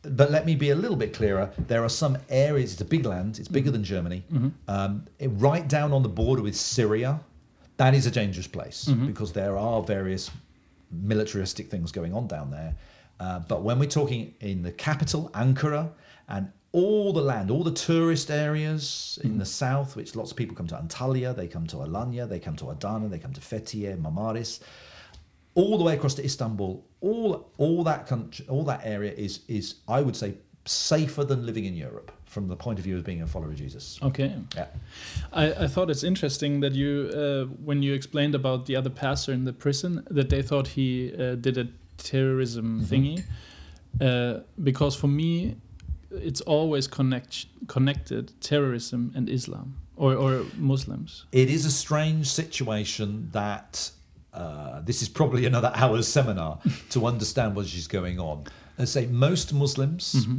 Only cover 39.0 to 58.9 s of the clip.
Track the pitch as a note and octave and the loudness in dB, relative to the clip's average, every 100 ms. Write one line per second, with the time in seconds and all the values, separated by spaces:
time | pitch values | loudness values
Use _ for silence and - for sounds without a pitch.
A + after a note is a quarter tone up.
39 | C3+ C#3 - B2+ B2+ A#2+ C#3+ C#3 F3+ E3 | 0 0 0 -2 -2 0 0 0 0 -4
40 | - C#3+ C3+ C#3 C3+ C#3+ C3+ - C3 B2+ | 0 0 4 2 2 0 0 0 0 0
41 | B2+ - B2+ B2+ B2+ B2+ A#2+ - - - | -4 -2 -2 0 0 0 -2 -8 -20 -16
42 | - C3+ C3+ C3 B2+ A#2 A2+ A2 G2+ C3+ | -2 2 2 2 0 -2 -2 0 2 4
43 | C#3 E3+ - - - - - - - - | 4 0 -6 -10 -12 -20 -20 -20 -6 2
44 | C3 B2 A#2+ G#2+ - - C#3+ C3 C#3+ C3+ | 4 4 0 -2 -8 -2 0 4 2 2
45 | C#3+ C#3+ E3 E3+ F#3+ G#3+ - - - - | 2 2 2 0 -2 -6 -16 -18 -10 -10
46 | - - E3 C3+ - D3+ D#3+ C#3+ C3+ - | -8 -8 -6 -6 2 4 4 2 0 0
47 | C3 B2+ - - - - - B2+ C3+ C#3+ | 2 2 -4 -12 -12 -16 -6 2 2 2
48 | - A2+ - - - D3 C#3 A#2+ - B2 | -4 -6 -6 -10 0 2 2 -2 -4 -4
49 | A#2+ C3+ B2+ B2+ - - C3+ C3+ - - | -2 -2 -2 -2 -4 -8 -10 -12 -16 2
50 | C#3 C3 C3+ C3 - - C#3 C3+ C3+ - | 4 4 2 2 -2 0 2 2 -2 -8
51 | D#3+ - - B2+ C3 D#3+ D3+ C3+ - D3+ | -10 -14 2 6 6 4 2 0 2 2
52 | D#3 D#3 C#3 - D#3+ - A#2 G#2+ G#2 - | 2 2 2 -2 -4 -4 -2 0 -2 -2
53 | G#2 G#2 A2+ G#2+ G#2 G2+ - - - - | -4 -4 -2 -2 -2 -4 -8 -8 -8 -10
54 | - - - - E2 D2 C#2+ C2+ E2 - | -20 -20 -18 -10 -8 -8 -10 -8 -4 -2
55 | A2+ - D3+ B2 B2 B2+ A#2 G#2 B2+ A2 | -2 2 2 4 4 4 4 6 4 6
56 | E3+ D3 B2 F#2 D#2+ D#2+ - - - B2+ | 4 4 2 0 -4 -2 -2 -2 -2 0
57 | A2+ A#2+ G#2 - A2+ G2+ F#2 E2+ D#2+ G2 | 2 0 0 0 0 0 -4 -6 -4 -4
58 | F2+ F2+ D#2+ D2+ C#2 - - - B2 | -2 -4 -4 -6 -10 -18 -20 -4 0